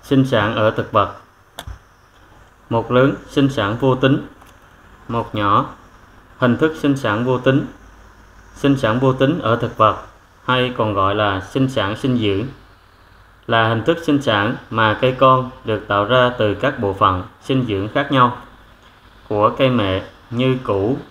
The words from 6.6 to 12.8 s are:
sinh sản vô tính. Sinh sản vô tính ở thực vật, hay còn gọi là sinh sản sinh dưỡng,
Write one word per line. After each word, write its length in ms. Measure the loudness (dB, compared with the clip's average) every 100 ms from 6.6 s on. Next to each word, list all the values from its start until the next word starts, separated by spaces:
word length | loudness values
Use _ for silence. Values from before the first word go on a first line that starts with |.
| 0 0
sinh 180 | -2 0
sản 280 | -2 -2 -2
vô 120 | 0
tính. 280 | 2 0 -2 -14 -20 -20 -20 -20 -20 -20 -20 -2
Sinh 220 | 0 2
sản 220 | 0 2
vô 140 | 0
tính 260 | 2 0 0
ở 160 | 0 -2
thực 220 | -2 2
vật, 180 | 2 2 -12 -20 _ _ -4
hay 280 | -2 -2 -2
còn 160 | -2
gọi 220 | 0 0 2
là 260 | 0 -2
sinh 280 | -4 -2 0
sản 260 | 0 -2 -2
sinh 220 | -2 0
dưỡng, 280 | 0 -2 -4 -12 -20 _